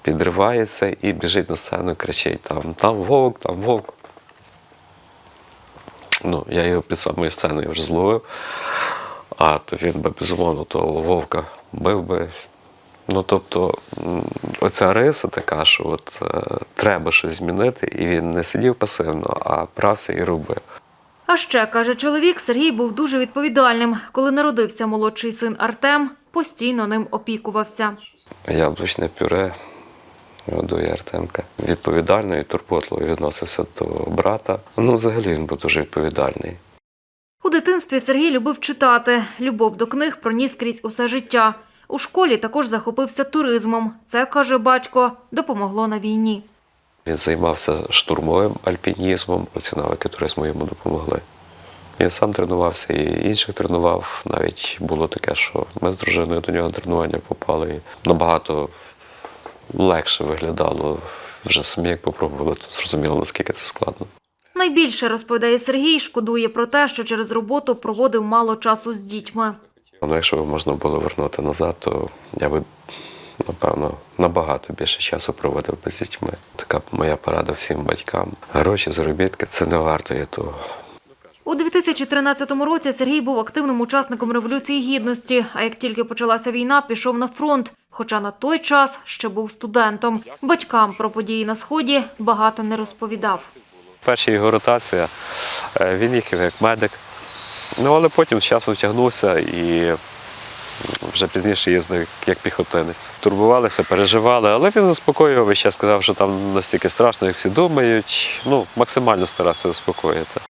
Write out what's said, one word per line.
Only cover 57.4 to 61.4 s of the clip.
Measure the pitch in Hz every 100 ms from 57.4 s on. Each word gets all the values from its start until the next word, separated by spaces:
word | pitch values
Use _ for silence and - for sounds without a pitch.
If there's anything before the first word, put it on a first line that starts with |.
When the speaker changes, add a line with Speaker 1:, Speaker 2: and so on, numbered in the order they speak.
| - 80 78 76 - - -
Speaker 1:
І |
набагато | 85 85 82 - 76 71 - - - - - - - - - -
легше | - 95 85 - -
виглядало. | 76 80 80 82 78 76 76 78 - - - -